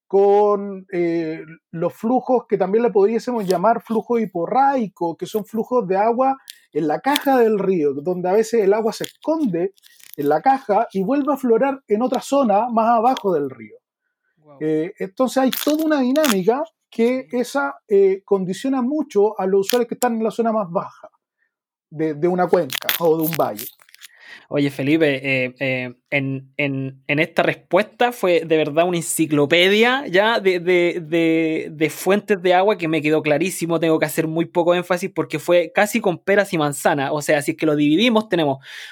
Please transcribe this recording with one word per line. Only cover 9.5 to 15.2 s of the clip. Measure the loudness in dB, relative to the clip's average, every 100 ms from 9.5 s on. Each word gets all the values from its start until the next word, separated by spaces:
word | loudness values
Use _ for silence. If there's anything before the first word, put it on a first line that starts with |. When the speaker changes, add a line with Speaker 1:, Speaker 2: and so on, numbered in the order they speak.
| -2 -4 -8 _ -20 -16 -4
Speaker 1:
en | 0
la | 2
caja | 2 0 2 0 0
y | -2
vuelve | 0 0 0
a | -2
aflorar | 2 2 2 -2 -2
en | -2
otra | 0 -4
zona | -2 0 2 2 2
más | 0 2
abajo | 4 2 0 0
del | -2 -4
río. | -10 -18 -20 _ _ _ _ _ _
Speaker 2:
Guau. | _ -8
Speaker 1:
Eh, | -2 -2 -4 -8
entonces | -10 -2